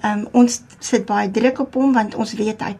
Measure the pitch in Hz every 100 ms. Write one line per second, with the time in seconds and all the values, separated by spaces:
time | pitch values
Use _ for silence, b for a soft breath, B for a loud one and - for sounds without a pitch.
0 | 214 208 208 247 240 - - - - 247
1 | - 208 202 214 247 254 269 262 269 247
2 | 214 - 220 - 214 220 226